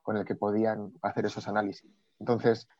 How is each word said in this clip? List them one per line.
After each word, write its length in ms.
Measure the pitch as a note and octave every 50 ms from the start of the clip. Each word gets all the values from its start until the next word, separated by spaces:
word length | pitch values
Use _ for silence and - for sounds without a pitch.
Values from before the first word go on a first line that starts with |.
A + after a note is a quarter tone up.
con 160 | _ - G#2+
el 80 | G#2 F#2+
que 100 | - G#2
podían 560 | - G#2 G#2 G#2 G#2+ A2+ A2 G#2+ G#2+ G#2 G2 F#2+ -
hacer 240 | - G2+ - A#2+ G#2
esos 200 | G#2 - G#2+ -
análisis. 440 | G#2+ G2+ G#2+ G#2+ G2 F#2 - - - _ _ _ _ _ _
Entonces, 480 | A2 B2 A#2+ A2 - A#2+ A2+ A2 - - _